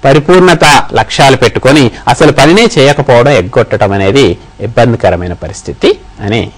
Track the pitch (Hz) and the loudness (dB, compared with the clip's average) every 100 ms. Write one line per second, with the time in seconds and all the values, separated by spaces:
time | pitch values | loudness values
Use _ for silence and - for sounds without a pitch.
0 | 139 147 143 185 180 165 156 131 - - | 2 0 2 2 4 2 2 2 0 -4
1 | 110 - 139 131 117 107 127 147 127 - | -4 0 2 2 0 0 0 2 0 -2
2 | - 156 - 151 139 185 233 - 135 143 | -4 0 0 2 2 2 0 2 0 0
3 | 131 120 131 139 90 - 110 104 104 98 | 0 2 2 0 -2 -2 -2 -2 -2 -2
4 | 98 123 117 87 - - 107 117 120 117 | 0 2 0 -2 -10 -12 -8 -2 0 0
5 | 95 90 90 - 78 - - - 294 415 | -2 -2 -6 -10 -12 -14 -14 -4 -2 -2
6 | - - 101 113 - | -8 -12 -6 -4 -6